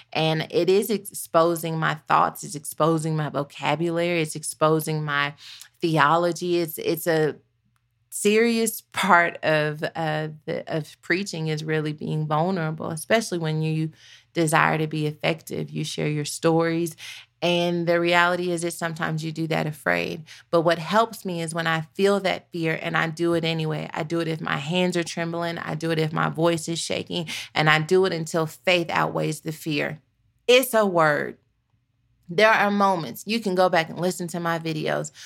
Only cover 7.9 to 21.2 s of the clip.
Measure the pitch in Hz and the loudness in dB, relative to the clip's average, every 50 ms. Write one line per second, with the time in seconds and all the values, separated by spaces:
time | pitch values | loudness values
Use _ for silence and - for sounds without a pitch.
7.9 | _ _ _ _ - - - 208 208 220 226 233 233 226 226 220 220 - - _ | _ _ _ _ -8 -2 2 4 4 4 4 4 2 2 0 -2 -2 -6 -12 _
8.9 | - - - 190 185 170 170 165 - - - 147 156 156 151 151 151 151 160 - | -6 -2 4 6 6 6 6 4 0 -2 0 0 2 2 0 -2 -2 -4 -6 -6
9.9 | - - 165 156 151 151 156 156 156 156 _ - 151 - - - - 160 151 - | -4 -4 -4 -2 -2 -2 -4 -6 -8 -10 _ -8 -8 -8 -6 -6 -6 -6 -6 -8
10.9 | - - - - 175 175 202 196 - 165 160 156 156 151 156 156 156 156 151 156 | -12 -12 -6 -4 -2 -2 -2 -4 -6 -6 -4 -4 -4 -4 -4 -2 -2 -2 -2 -4
11.9 | 151 151 - 160 156 156 151 151 156 151 160 185 196 180 160 156 156 156 - - | -6 -6 -6 -4 -4 -2 -2 0 0 0 2 0 0 -2 -2 -4 -4 -6 -6 -8
12.9 | 165 160 - - 214 226 226 - - 175 160 156 156 156 160 156 156 156 160 160 | -8 -8 -2 0 0 0 0 0 -4 -4 -2 -2 -2 0 0 0 0 -2 -2 -4
13.9 | 156 _ - - - - _ _ _ 170 170 160 156 156 151 156 156 156 160 156 | -6 _ -20 -20 -20 -20 _ _ _ -2 0 2 4 4 4 2 2 0 -2 -4
14.9 | 156 156 151 151 151 - - 160 165 165 - - - - 156 143 151 151 156 156 | -2 -2 -4 -4 -4 -2 -2 -2 -2 -2 -6 -8 -8 -8 -8 -6 -6 -8 -8 -6
15.9 | - - 160 151 151 151 147 - - - - 165 160 165 165 165 165 165 170 165 | -6 -4 -4 -2 -2 -4 -6 -6 -6 -2 0 2 2 2 2 0 -2 -2 -4 -4
16.9 | 160 - - - - - - _ _ _ - 175 175 175 175 175 175 175 170 165 | -6 -10 -16 -18 -16 -18 -20 _ _ _ -2 0 0 2 0 0 0 0 0 0
17.9 | 170 170 170 170 175 175 175 175 180 175 180 180 175 165 170 170 170 - - 165 | 2 2 2 4 4 4 4 4 2 0 -2 -2 -2 -2 -2 -4 -4 -6 -6 -6
18.9 | 165 160 165 165 160 156 156 160 160 160 165 160 160 160 160 156 151 - - 175 | -6 -4 -4 -4 -4 -4 -4 -6 -6 -4 -2 -2 0 0 0 -2 -4 -4 0 0
19.9 | - - 170 - 170 170 156 - - - - _ - 170 160 170 170 170 160 160 | 0 2 0 -2 -6 -10 -12 -16 -20 -20 -6 _ 0 2 4 4 2 0 0 2
20.9 | 180 214 233 226 220 - | 2 2 2 2 0 -8